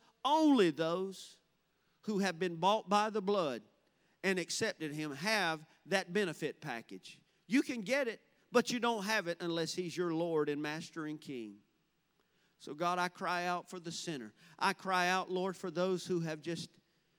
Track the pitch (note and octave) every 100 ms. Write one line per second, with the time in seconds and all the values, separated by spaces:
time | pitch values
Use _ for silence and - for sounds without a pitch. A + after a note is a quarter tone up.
0 | _ _ C4 D#4 D#4 C4 F3+ D3 D#3+ F3+
1 | F#3+ F#3 - - _ _ _ _ _ _
2 | - G3+ G3 E3 F#3 E3 F#3 G#3+ F3+ G#3
3 | G#3+ G#3+ F#3+ G3+ D#3 A#2 - _ _ _
4 | _ _ F#3 F#3 E3+ - A3 - D#3 D3
5 | D#3 C#3 G3 A3 E3+ D#3+ D#3+ _ - G3
6 | F3+ F#3 F#3+ D3 D3 - D3+ A#2 - F#2
7 | - - _ _ - B3 D#4+ B3 F#3+ C4+
8 | B3 G#3 _ _ _ A#3+ - A#3+ A#3+ A3+
9 | F#3+ A3 E3+ E3+ F3 E3 D#3+ - F3+ D#3
10 | F3 D#3+ E3+ D#3+ D3 D3 D3+ D#3 E3 E3
11 | D3+ D3+ D3+ C3 A2 G2+ _ _ _ _
12 | _ _ _ _ _ _ - D3+ F3 F3+
13 | F3+ - F#3 F3 F3 F3+ - F#3 E3+ E3
14 | - D3 A2 - - - F#3+ F#3+ F#3+ F#3
15 | F3+ F#3 F3+ F#3 F#3+ F3+ F#3+ E3 F#3 F3+
16 | F#3 F3+ E3 D#3 E3 E3+ E3+ _ _ _
17 | _